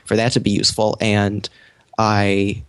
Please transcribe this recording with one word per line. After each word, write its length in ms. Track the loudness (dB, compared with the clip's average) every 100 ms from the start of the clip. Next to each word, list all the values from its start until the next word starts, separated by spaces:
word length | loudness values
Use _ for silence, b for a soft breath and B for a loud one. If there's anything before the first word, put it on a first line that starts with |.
| -2
for 100 | 0
that 160 | 0
to 80 | 0
be 120 | 0
useful. 460 | 0 0 0 -2 0
And 460 | 0 2 0 -2 -8 b b b b -2
I, 640 | 0 2 2 0 0 -4